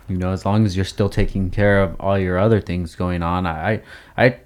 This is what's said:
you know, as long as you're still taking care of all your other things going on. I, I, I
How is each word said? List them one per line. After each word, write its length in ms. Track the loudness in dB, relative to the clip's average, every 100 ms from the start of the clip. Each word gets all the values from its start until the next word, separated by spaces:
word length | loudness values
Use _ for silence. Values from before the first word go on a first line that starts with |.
| -8
you 80 | -4
know, 140 | -2
as 140 | -2 0
long 200 | 2 2
as 100 | 0
you're 100 | -4
still 240 | 0 0
taking 400 | 2 0 0 -2
care 320 | 2 4 4
of 140 | 2 -2
all 180 | -2 0
your 180 | 0 2
other 220 | 2 2
things 320 | 0 -6 -6 -4
going 280 | -4 -2
on. 220 | -2 -2 -2
I, 340 | -4 -4 -4 -8 -20 -12 0
I, 80 | 0
I 140 | 0